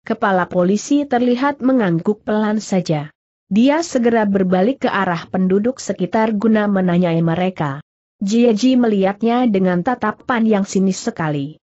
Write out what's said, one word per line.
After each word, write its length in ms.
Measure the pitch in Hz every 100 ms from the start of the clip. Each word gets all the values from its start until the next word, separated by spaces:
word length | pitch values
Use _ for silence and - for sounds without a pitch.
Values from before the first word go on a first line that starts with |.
Kepala 480 | - 226 214 185 175
polisi 560 | 180 180 208 - 285 285
terlihat 560 | 240 247 240 277 285
mengangguk 640 | 247 262 202 165 208 214 -
pelan 320 | 214 214 214
saja. 560 | - 190 175 151 151 _ _ _ _
Dia 320 | 196 262 302 339
segera 400 | 262 233 226 208
berbalik 560 | 196 185 185 202 277
ke 80 | 247
arah 400 | 202 190 170 -
penduduk 480 | 185 185 196 226 269
sekitar 560 | - 196 180 226 220
guna 320 | 208 226 214 208
menanyai 560 | 190 185 175 180 165
mereka. 640 | 165 165 185 185 151 139 - _ _ _
Jia 320 | 196 226 240 208
Ji 240 | 254 262
melihatnya 720 | 233 202 190 202 226 240 247
dengan 320 | 190 185 180
tatapan 640 | 175 - 214 - - 240 226
yang 160 | 202
sinis 320 | 196 196 190 185
sekali. 640 | - - 160 147 139 160